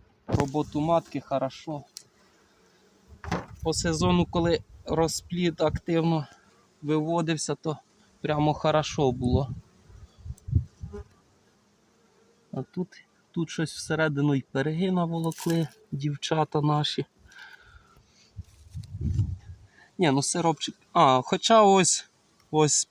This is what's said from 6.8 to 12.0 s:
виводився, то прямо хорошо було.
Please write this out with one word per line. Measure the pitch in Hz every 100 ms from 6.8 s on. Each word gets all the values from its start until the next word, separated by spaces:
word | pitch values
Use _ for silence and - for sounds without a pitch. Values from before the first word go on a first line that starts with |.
виводився, | 147 156 156 170 165 160 -
то | 143 160 147 - _ _ _
прямо | 147 151 151
хорошо | 147 156 151 147 - 139
було. | 123 123 127 139 - - _ - - - - - - - - - _ 180 208 - _ _ _ _ _ _ _ _ _